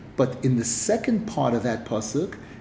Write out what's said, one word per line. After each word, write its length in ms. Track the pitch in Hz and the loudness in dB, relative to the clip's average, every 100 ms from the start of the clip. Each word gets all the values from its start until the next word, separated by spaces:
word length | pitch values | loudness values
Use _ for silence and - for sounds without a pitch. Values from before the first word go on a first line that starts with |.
| - - | -6 0
but 280 | 127 - 135 | 0 2 2
in 100 | 123 | 2
the 80 | |
second 640 | 113 - - 233 269 220 - | 2 0 2 2 2 0 0
part 260 | - 131 | 0 2
of 100 | 117 | 2
that 220 | 120 110 - | 0 -2 -2
pasuk, 500 | 110 - 139 196 - - - | -4 0 -2 -2 -6 -16 -16